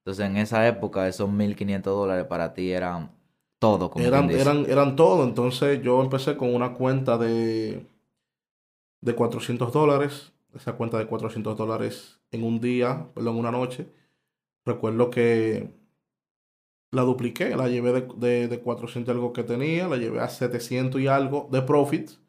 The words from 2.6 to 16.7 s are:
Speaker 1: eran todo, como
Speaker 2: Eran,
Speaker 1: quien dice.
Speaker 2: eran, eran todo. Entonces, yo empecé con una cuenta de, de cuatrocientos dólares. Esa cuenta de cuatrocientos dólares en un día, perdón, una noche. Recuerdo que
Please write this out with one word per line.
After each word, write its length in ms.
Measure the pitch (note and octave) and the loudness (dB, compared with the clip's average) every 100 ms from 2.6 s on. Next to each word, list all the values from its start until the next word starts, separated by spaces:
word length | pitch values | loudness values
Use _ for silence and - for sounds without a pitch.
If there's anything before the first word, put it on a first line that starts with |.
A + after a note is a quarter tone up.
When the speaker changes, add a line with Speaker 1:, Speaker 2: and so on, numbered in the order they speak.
| F#2 | -2
Speaker 1:
eran 400 | F2+ F2+ F2 D2+ _ _ _ _ _ | -2 -2 -6 -10 _ _ _ _ _
todo, 320 | A2+ G2 F2+ | 2 4 0
como 140 | - A#2+ | 0 4
Speaker 2:
Eran, 220 | C3+ C#3+ | 4 4
Speaker 1:
quien 100 | - | 4
dice. 100 | C#3 | 4
Speaker 2:
eran, 160 | D3 C#3 | 2 2
eran 260 | C3+ C#3 C3+ | 4 4 6
todo. 280 | E3 F3+ | 6 6
Entonces, 580 | B2+ A2+ B2 B2+ C#3+ C#3 | 2 2 0 2 0 2
yo 220 | B2 B2+ | 4 4
empecé 320 | C3 C3+ C3+ C#3+ | 4 0 -2 -2
con 160 | B2 | 0
una 200 | B2 B2 | 0 -2
cuenta 440 | B2 B2+ C3+ C3 A#2 | 0 0 0 2 2
de, 680 | A#2 A#2 A2+ A2+ G#2+ F#2 E2+ _ _ _ _ _ _ _ _ _ _ _ | 2 2 0 -2 -4 -6 -14 _ _ _ _ _ _ _ _ _ _ _
de 140 | - A#2 | -4 0
cuatrocientos 560 | A#2 A2+ - A#2+ A#2+ | -2 -2 -6 -4 0
dólares. 600 | D3+ D3+ C#3 C#3+ C#3 - _ _ | 2 4 4 0 -6 -18 _ _
Esa 200 | A#2 - | -12 -10
cuenta 240 | A2+ A2+ A2+ | -6 -4 -2
de 80 | A2 | -4
cuatrocientos 500 | A2 A2 A2+ G#2+ G#2+ | -4 -6 -6 -6 -4
dólares 640 | A2 A2 A2+ - - _ _ | -4 -2 -4 -8 -18 _ _
en 120 | A2+ | -6
un 160 | A2+ A2+ | -2 -2
día, 480 | B2 B2 A#2+ D3+ D#3+ - | 0 0 0 -2 -8 -6
perdón, 220 | A2+ A#2 | -4 -2
una 140 | A#2 | -2
noche. 360 | B2 B2+ - - _ _ _ _ _ _ _ - | -2 -4 -6 -14 _ _ _ _ _ _ _ -6
Recuerdo 440 | A2 A2+ A2+ B2 | -4 -2 0 0
que 640 | B2 A#2 A#2 A2 G#2 G#2 - _ _ _ _ _ _ _ _ _ | 4 4 4 2 -2 -6 -16 _ _ _ _ _ _ _ _ _